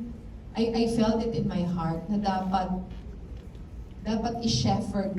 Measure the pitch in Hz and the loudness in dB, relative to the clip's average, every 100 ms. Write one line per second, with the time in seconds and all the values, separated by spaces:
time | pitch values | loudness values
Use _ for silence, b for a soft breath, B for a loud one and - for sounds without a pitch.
0 | - - - - - - 226 226 226 - | -8 -10 -12 -14 -6 0 2 4 4 4
1 | 220 226 233 226 202 180 175 175 160 160 | 4 4 2 0 0 2 0 0 0 0
2 | - 208 202 190 190 190 185 185 - - | 0 0 2 2 2 2 2 -2 -4 -8
3 | - - - - - - - - - - | -10 -10 -10 -12 -12 -12 -12 -12 -12 -8
4 | 208 220 233 226 226 - 208 202 - 208 | -2 0 0 0 2 4 4 4 2 0
5 | 185 | 0